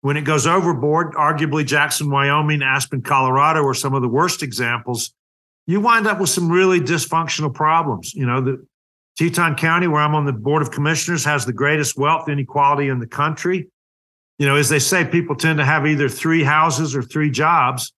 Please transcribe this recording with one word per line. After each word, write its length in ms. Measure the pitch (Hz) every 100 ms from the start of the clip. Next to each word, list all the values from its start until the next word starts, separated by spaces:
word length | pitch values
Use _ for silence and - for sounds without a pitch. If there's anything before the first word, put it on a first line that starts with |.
When 160 | 139 147
it 60 |
goes 260 | 147 156 147
overboard, 640 | 180 175 143 147 156 165
arguably 500 | 151 151 156 156 151
Jackson, 460 | 139 147 147 - 151
Wyoming, 500 | 139 139 147 151 151
Aspen, 420 | 135 135 131 135
Colorado 640 | 110 143 131 135 147 156
are 80 | 143
some 220 | 143 139
of 80 | 135
the 60 | 123
worst 340 | 123 175 -
examples. 720 | 147 107 120 120 117 117 - _ _ _ _ _ -
You 120 | 190
wind 280 | 226 233 214
up 100 | 190
with 100 | 190
some 220 | - 170
really 300 | 175 190 185
dysfunctional 760 | 131 139 - 165 165 - 151
problems. 580 | - 156 165 156 104 -
You 140 | - 127
know, 140 | 127
the 260 | 131 131 - _ _ _ _ -
Teton 380 | 165 - 165
County, 320 | 139 165 170 180
where 160 | 147
I'm 140 | 151 151
on 80 |
the 80 | 143
Board 280 | 120 113 151
of 120 | 147
Commissioners, 520 | - 143 160 - 170
has 220 | 143 147 123
the 60 |
greatest 440 | 110 143 151 135 -
wealth 320 | 143 160 160
inequality 600 | 143 131 143 143 143 139
in 100 | 131
the 80 | 113
country. 600 | - 147 156 170 185 - _ _ _ _ _ _ _
You 60 | 143
know, 100 | 143
as 120 | 143
they 100 | 151
say, 240 | - 190
people 320 | 165 170 170 135
tend 240 | 165 156
to 40 |
have 220 | 135 156 151
either 220 | 151 139
three 340 | - 160 165
houses 540 | 139 151 160 131 156 135
or 60 |
three 280 | 117 156 151
jobs. 600 | 123 156 170 127 127 -